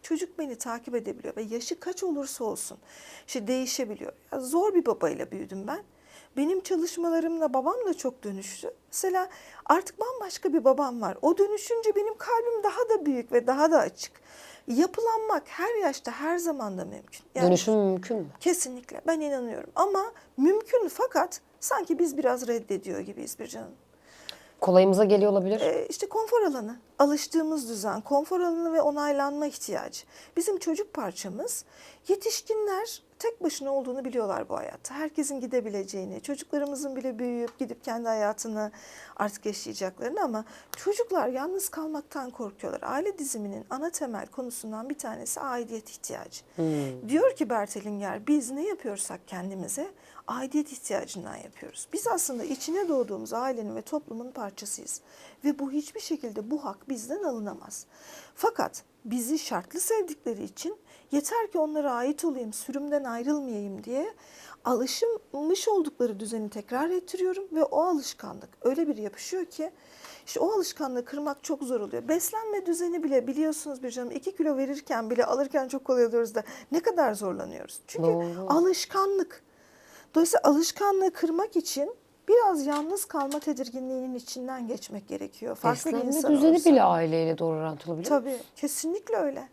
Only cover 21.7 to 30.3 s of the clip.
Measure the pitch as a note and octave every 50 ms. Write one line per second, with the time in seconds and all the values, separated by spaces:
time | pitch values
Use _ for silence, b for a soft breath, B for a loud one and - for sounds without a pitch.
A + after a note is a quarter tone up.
21.7 | C5 B4 F4 - E4 C#4 F4 D#4 C#4 C#4+ D#4 B3 B3 B3 B3+ A3+ A#3 A#3 A3+ -
22.7 | G3+ F#3+ G3 G3 F3+ G3 F#3 G3+ G3 - - - - - A3 - - A3 A3 F3+
23.7 | - _ _ _ B B B B B B B B B B B B B B - F#3+
24.7 | F3+ F#3 F#3+ G3 F#3+ F#3+ G#3+ F#3+ G#3 G3+ G3 G#3 G3 G3 F3+ F#3+ G#3 A3 - D#3+
25.7 | - - - - - - G#4 G4 - A4 A4 G#4+ A#4+ A#4+ G#4 F4 C#4 B3+ G#3 G#3+
26.7 | A#3+ B3 _ _ _ - C#4 C#4+ D4 D4 - - - E4 D#4+ D#4 D#4+ D4+ B3 A3+
27.7 | A#3 G3+ G3 G#3+ - G#3+ G#3+ - C#4 C#4 D#4 - F#4 F4+ F4+ F4 E4+ E4 E4+ E4
28.7 | D#4+ D#4+ C#4+ D4 C#4+ D4 D4 D4 C#4+ C#4 C#4 C#4+ C#4+ D4 D4+ C#4+ - - - -
29.7 | G3 - - - - - - B B B B B